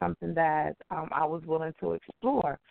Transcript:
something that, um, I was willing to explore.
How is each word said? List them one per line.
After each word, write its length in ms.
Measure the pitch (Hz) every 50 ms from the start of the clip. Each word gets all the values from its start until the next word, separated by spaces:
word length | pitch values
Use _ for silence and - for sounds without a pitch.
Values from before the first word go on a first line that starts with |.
something 340 | 175 175 165 - 170 170 170
that, 400 | 165 165 156 151 151 151 156 156 - - -
um, 180 | 180 160 160 -
I 120 | - 151 156
was 160 | 151 160 170 165
willing 280 | 165 160 160 160 160 160 -
to 120 | 180 170
explore. 640 | 170 165 - - - _ - 254 285 247 - 147 135 - _ _